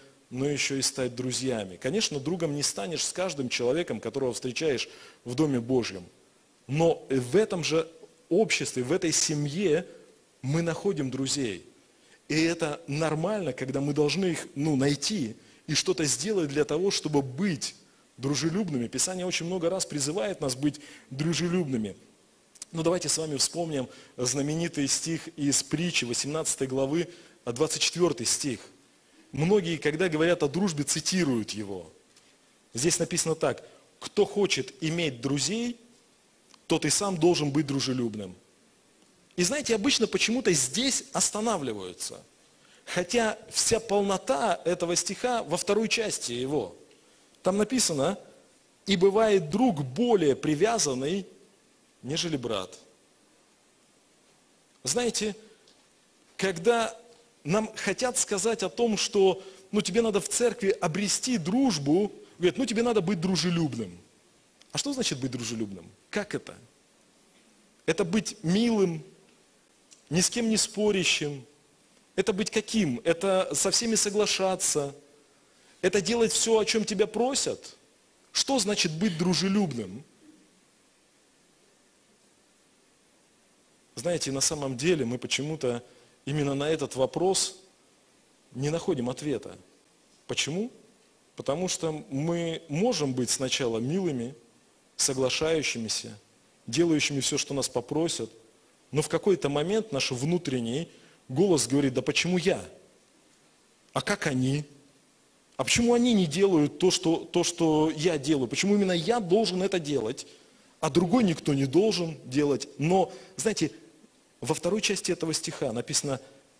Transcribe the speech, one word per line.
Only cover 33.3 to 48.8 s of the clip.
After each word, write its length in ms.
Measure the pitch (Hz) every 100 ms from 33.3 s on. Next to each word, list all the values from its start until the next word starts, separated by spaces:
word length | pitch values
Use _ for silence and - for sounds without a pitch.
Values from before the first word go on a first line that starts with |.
так: 280 | 160 147 113 - - _ _
«Кто 240 | - -
хочет 480 | 202 208 185 - 127 -
иметь 380 | 156 170 160 120
друзей, 560 | 135 143 135 220 240 233 - _ _ _ _ _ _ - -
тот 180 | 160
и 60 | 151
сам 260 | - 202 180
должен 320 | 170 170 151
быть 160 | 139 143
дружелюбным». 680 | 139 131 127 117 104 95 87 _ _ _ _ _ _ _ _ _ -
И 80 |
знаете, 300 | 180 294 -
обычно 320 | 220 247 - 220
почему-то 460 | 196 - 240 214
здесь 520 | 160 127 139 262 - -
останавливаются. 1080 | 165 - 208 226 196 131 104 92 87 - - - _ _ _ _ -
Хотя 540 | - 180 180 233 220 - -
вся 320 | - - 220
полнота 800 | 220 202 196 185 - 269 226 175 165
этого 280 | 175 170 170
стиха 460 | - 196 247 240
во 120 | 170 175
второй 320 | - 202 220
части 440 | - 214 - -
его. 440 | 120 131 147 92 - - - _ _ _ _
Там 140 | 185 196
написано: 600 | 214 254 - 151 147 202 - - _ _ _ _